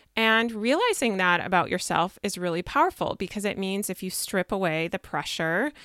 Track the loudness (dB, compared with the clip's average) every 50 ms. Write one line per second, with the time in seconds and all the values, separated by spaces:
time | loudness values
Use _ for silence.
0 | _ _ -2 2 2 4 4 4 2 0 -2 0 2 2 4 4 4 2 2 2
1 | 0 0 2 2 2 4 2 2 2 2 2 2 2 2 0 -2 -2 0 2 2
2 | 2 0 -2 -4 -6 -4 -4 -2 -2 -2 -2 -2 -4 0 2 2 2 2 0 -2
3 | -4 -4 -4 -4 -6 -6 -6 -4 -4 -4 -2 -2 -4 -2 -2 -2 -4 -4 -6 -6
4 | -8 -6 -6 -6 -4 -2 -2 -2 -2 0 -2 0 0 0 0 0 -2 -2 -4 -6
5 | -6 -6 -6 -4 -4 -4 -4 -2 0 0 0 0 0 -2 -4 -8